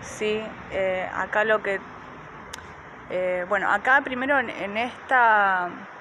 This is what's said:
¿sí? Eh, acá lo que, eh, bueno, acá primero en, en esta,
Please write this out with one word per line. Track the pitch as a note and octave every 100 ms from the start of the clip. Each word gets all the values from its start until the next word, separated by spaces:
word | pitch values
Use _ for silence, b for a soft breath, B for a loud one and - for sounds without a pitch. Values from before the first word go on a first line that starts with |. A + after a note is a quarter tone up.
¿sí? | - - G#3+ G#3+ A3 - -
Eh, | - F#3+ F#3 F3+
acá | - F#3+ G#3+
lo | G#3+ G#3+
que, | G#3 G3 - - - - - - - - B B - - -
eh, | F3+ F#3 F3+ F3+
bueno, | G3+ F3+
acá | G3+ A3+ C4+
primero | C#4 B3+ C4 C#4+
en, | A#3
en | - G3 G#3
esta, | A#3+ - - B3+ A#3 G#3+ G3+ F#3 F3+ - G3 -